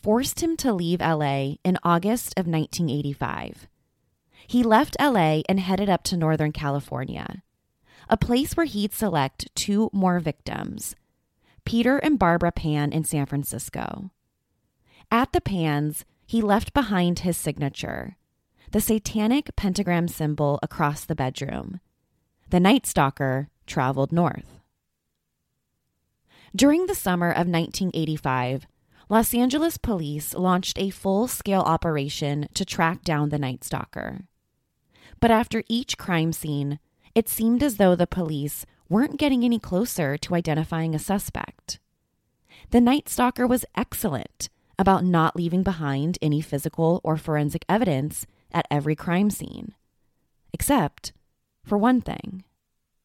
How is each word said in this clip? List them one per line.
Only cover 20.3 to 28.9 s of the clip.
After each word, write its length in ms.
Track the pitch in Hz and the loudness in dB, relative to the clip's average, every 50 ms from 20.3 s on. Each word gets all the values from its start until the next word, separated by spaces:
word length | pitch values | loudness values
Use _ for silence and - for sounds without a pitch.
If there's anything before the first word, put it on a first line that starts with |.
| 151 151 151 143 147 - | 0 0 0 0 0 0
across 440 | - - - - 160 147 147 143 - | -4 -6 -4 -2 -2 -2 -2 -4 -6
the 100 | - 160 | -6 -4
bedroom. 640 | - 135 131 127 - 139 135 - 67 - - 185 180 _ _ _ _ _ _ _ _ _ _ _ _ _ - | -4 -4 -4 -4 -6 -8 -8 -8 -8 -8 -10 -12 -14 _ _ _ _ _ _ _ _ _ _ _ _ _ 0
The 100 | - 180 | 2 4
Night 260 | 175 196 254 269 - | 6 6 6 4 2
Stalker 640 | - - 180 143 135 - - 143 131 127 135 143 - _ _ _ | 0 0 2 2 2 0 0 -2 0 0 -2 -4 -6 _ _ _
traveled 460 | - - 156 127 131 139 135 139 131 | -6 -4 -2 0 0 0 0 0 2
north. 480 | 165 170 175 151 - - - - - - _ _ _ _ _ _ _ _ _ _ _ _ _ _ _ _ _ _ _ _ _ _ _ _ _ _ _ _ _ _ _ _ _ _ _ _ - _ - | 2 2 2 0 0 -6 -12 -18 -20 -20 _ _ _ _ _ _ _ _ _ _ _ _ _ _ _ _ _ _ _ _ _ _ _ _ _ _ _ _ _ _ _ _ _ _ _ _ -18 _ 0
During 300 | 190 254 285 302 339 370 | 4 6 6 6 4 2
the 100 | 370 392 | 0 -2
summer 360 | - - 196 180 175 175 170 | -2 -2 0 0 2 2 2
of 160 | - - 175 | 2 2 0
nineteen 440 | 175 170 165 170 - - - 196 180 - | 2 2 0 0 -2 -4 -4 -2 -2 -2
eighty-five, 720 | 165 160 156 156 147 - 143 127 127 123 127 135 139 - - _ _ _ _ | -2 -2 -2 -2 -2 -2 -2 0 0 0 -2 -4 -6 -8 -12 _ _ _ _